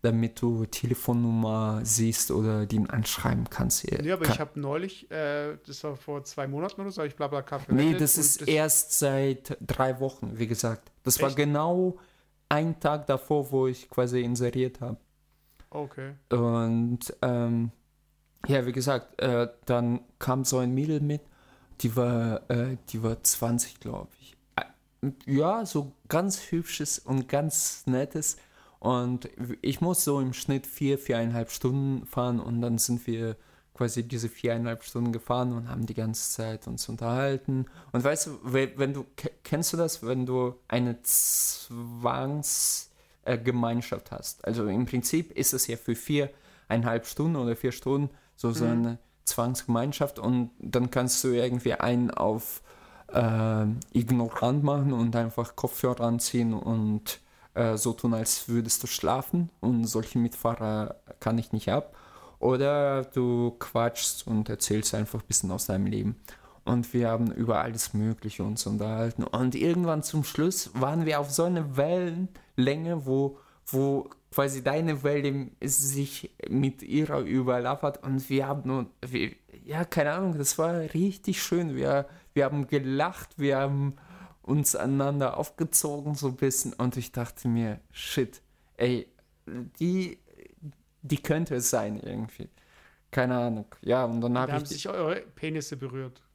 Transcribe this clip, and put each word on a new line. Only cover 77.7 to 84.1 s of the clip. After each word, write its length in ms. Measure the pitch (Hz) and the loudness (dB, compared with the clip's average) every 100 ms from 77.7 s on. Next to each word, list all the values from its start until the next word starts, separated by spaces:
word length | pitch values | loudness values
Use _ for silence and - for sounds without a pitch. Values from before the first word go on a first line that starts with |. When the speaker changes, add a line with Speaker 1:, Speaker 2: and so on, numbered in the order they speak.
| 139 147 - | 0 -2 -4
Speaker 1:
Und 240 | - 135 135 | -2 -2 0
wir 160 | 135 135 | 0 0
haben 220 | 143 131 | -2 -2
nur, 180 | 131 120 _ | -2 -4 _
wir, 280 | 123 127 110 - _ - | -6 -2 -2 -4 _ -20
ja, 200 | - 156 | -8 -4
keine 280 | 175 - 147 | -2 0 0
Ahnung, 260 | 160 190 156 | 0 0 0
das 200 | 139 - | -2 0
war 160 | 165 170 156 | 0 0 -2
richtig 480 | 160 196 190 - 185 | 0 0 0 -4 -2
schön. 320 | - 175 170 | 0 0 0
Wir, 320 | 131 135 139 139 - - | -2 0 0 -2 -12 -4
wir 100 | - | 2
haben 240 | 139 147 135 | 2 2 0
gelacht, 640 | 147 131 135 165 185 - - | 0 0 0 0 -4 -14 -2
wir 180 | 139 135 | 0 2
haben 400 | 139 139 139 139 - | 2 2 0 -4 -16